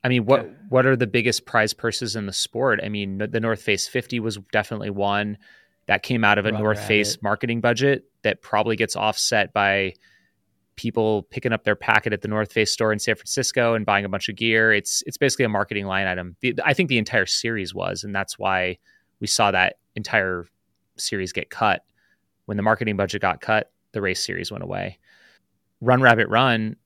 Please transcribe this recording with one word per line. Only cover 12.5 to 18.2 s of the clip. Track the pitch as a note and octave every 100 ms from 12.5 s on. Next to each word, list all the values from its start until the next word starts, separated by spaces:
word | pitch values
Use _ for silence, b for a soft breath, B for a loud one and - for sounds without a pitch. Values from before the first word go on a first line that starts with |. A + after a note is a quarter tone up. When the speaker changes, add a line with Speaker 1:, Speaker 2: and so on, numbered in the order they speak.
Speaker 1:
Face | - G#2+
store | - A2
in | G#2+
San | - G#2+
Francisco | - - B2+ - A#2
and | A2+ G#2+
buying | G2+ G2+
a |
bunch | F#2+ -
of | G2
gear. | A2+ A2 A2
It's, | G#2 - - -
it's | -
basically | C#3 - A#2+
a |
marketing | G#2 G2+ G#2 G2
line | F#2+ G2
item. | F2+ F2+ F2+
The, | C3 A#2
I | -
think | C#3 F3
the | B2
entire | G#2+ A#2 F#2
series | - A#2 A2+ F2+ F#2+
was, | F#2 F#2
and | G2+
that's | G2